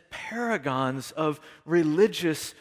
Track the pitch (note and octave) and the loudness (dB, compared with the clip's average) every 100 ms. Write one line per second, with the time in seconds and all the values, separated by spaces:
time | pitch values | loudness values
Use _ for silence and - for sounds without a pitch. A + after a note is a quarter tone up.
0 | - - - A3+ A#3+ G#3+ C#3+ C3 C3 C3+ | -14 -14 -10 -6 -2 -2 0 0 0 -2
1 | - - D#3 D3 - - - E3+ D#3 D#3 | -6 -2 -2 -2 -10 -20 0 2 4 4
2 | G#3+ - F3 D3+ - - | 4 4 -2 -2 -6 -14